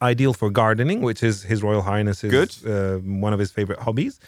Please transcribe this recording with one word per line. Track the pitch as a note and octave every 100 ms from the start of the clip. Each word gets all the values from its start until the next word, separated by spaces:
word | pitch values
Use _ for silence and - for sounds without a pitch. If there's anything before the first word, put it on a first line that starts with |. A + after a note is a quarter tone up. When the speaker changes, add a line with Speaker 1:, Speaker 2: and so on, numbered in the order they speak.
Speaker 1:
ideal | B2 A#2+ C3+
for | B2 G#2+
gardening, | G2+ A2 A2 C3 G#3+
which | B2+ G#2+
is | A#2 G2+
His | F#2+ A2
Royal | G#2 G#2
Highness's, | F#2+ G#2 G#2 F#2+ G#2+
Speaker 2:
Good. | B2+ D#3 - A2
Speaker 1:
uh, | G#2 F#2+ F#2+
one | F#2 G2 G#2
of | G#2
his | G2+
favourite | - G2 F#2+
hobbies. | - A2+ B3 -